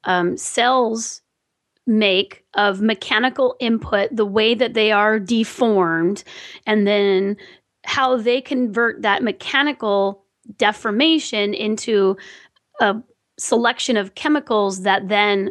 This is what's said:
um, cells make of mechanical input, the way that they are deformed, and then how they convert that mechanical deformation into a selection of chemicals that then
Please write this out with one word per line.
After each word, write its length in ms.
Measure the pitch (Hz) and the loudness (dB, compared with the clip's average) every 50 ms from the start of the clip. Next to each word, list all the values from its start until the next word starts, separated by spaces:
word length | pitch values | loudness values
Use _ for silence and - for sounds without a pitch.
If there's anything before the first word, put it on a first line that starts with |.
| - | -2
um, 320 | 180 185 180 175 175 - | 0 0 0 0 0 -2
cells 840 | - - - - - 233 247 262 262 240 220 226 226 226 - - - _ _ _ _ _ _ _ _ _ _ _ _ _ | -4 -8 -6 -2 0 2 2 2 2 0 0 -2 -6 -8 -10 -12 -16 _ _ _ _ _ _ _ _ _ _ _ _ _
make 580 | - 220 214 214 196 185 185 196 - - - _ _ | 0 2 4 4 4 2 2 -2 -4 -10 -20 _ _
of 300 | - - 208 202 196 190 | -2 0 0 0 0 0
mechanical 760 | 208 220 220 220 - - 254 214 240 262 247 - 262 247 - - | 0 0 -2 -2 -2 -2 0 0 0 0 0 0 0 0 0 -2
input, 540 | 254 226 226 220 - - - 202 196 220 285 | -2 -2 -2 -2 -2 -2 0 0 0 0 0
the 120 | 220 214 | -2 -2
way 280 | 202 196 220 214 220 240 | 0 2 0 2 2 2
that 200 | 220 254 226 226 | 2 0 -2 0
they 180 | 226 214 214 | 0 2 2
are 260 | 214 202 208 214 220 220 | 4 4 2 2 2 0
deformed, 1040 | 190 185 233 226 208 - - - 254 226 208 190 180 165 165 165 165 180 202 - - - - - - - - - _ | 0 0 0 0 0 -2 -2 0 0 2 4 2 2 2 2 0 0 0 -2 -4 -10 -18 -20 -20 -20 -20 -20 -10 _
and 200 | - 214 214 202 | 0 0 2 2
then 480 | 202 208 208 202 196 196 190 196 196 208 - - - - _ _ _ _ _ - | 2 2 2 2 2 2 2 0 -2 -4 -6 -10 -20 -20 _ _ _ _ _ -10
how 340 | - - 269 262 254 254 247 | -6 -2 0 0 2 0 0
they 240 | 214 240 240 262 | 0 0 0 0
convert 580 | 254 - 294 254 254 226 196 226 233 233 - - | -2 -2 -2 -2 -2 -2 0 0 0 0 -2 -2
that 220 | 208 208 190 - | 0 0 0 2
mechanical 1000 | 247 214 190 - - - - 277 285 294 277 - - 214 202 202 196 196 202 _ _ _ _ _ _ 226 202 _ | 0 -2 -4 -6 -8 -2 0 0 0 0 -2 -4 -2 0 0 2 0 0 -2 _ _ _ _ _ _ -20 -4 _
deformation 960 | 220 208 214 - - 226 208 220 294 320 320 311 - - - 214 202 202 - | 0 0 0 0 -6 -4 0 2 2 2 2 0 -2 -4 -4 -2 -2 -2 -4
into 600 | - 220 214 220 214 - - 220 202 196 190 190 - - - - - - _ _ _ _ _ _ 587 | -4 -4 -4 -4 -4 -2 0 2 2 2 2 0 -2 -8 -20 -20 -20 -20 _ _ _ _ _ _ 0
a 140 | - 208 196 220 - _ _ _ _ _ _ - | 0 0 0 -2 -8 _ _ _ _ _ _ -14
selection 580 | - - 247 226 233 233 240 - - - 247 | -4 0 0 2 2 0 -2 -2 -2 0 0
of 180 | 214 196 190 _ | 0 -2 -4 _
chemicals 680 | - - 285 302 294 285 - 233 214 202 196 190 190 | -6 -2 0 0 0 0 -2 -2 0 0 -2 -4 -4
that 260 | 185 196 190 196 202 185 | 0 0 0 0 0 -2
then 400 | 214 208 208 208 202 196 190 202 | 0 2 2 2 2 0 -2 -4